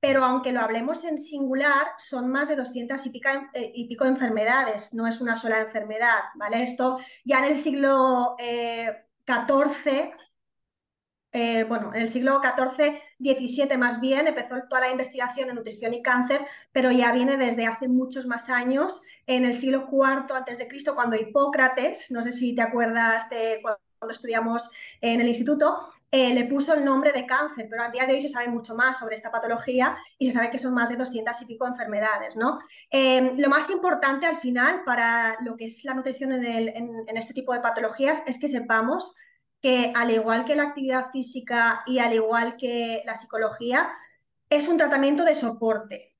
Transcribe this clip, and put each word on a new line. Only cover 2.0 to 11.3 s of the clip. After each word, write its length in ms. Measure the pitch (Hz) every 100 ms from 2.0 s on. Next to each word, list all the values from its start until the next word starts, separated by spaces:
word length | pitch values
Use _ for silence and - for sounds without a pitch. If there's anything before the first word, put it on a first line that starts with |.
| - 262 247
más 200 | 269 294
de 80 | 294
doscientas 500 | 247 247 240 269 269
y 40 |
pica, 400 | 240 240 277 285
eh, 180 | 254 226
y 140 | - 233
pico 160 | 233
enfermedades, 880 | 262 262 254 214 214 254 226 208 -
no 140 | 233 226
es 120 | 226
una 120 | 247
sola 280 | 226 233 220
enfermedad, 580 | 220 220 214 214 240 220 -
¿vale? 280 | - 208 233
Esto 360 | 247 - 254 262 - -
ya 140 | 247 262
en 80 | 277
el 40 | 294
siglo, 800 | 302 277 277 269 262 254 240 240
eh, 680 | 240 240 233 233 226 214 _ _
catorce, 880 | - 240 - 277 294 285 - 269 320 - _ _ _ _ _ _ _ _ _ _ _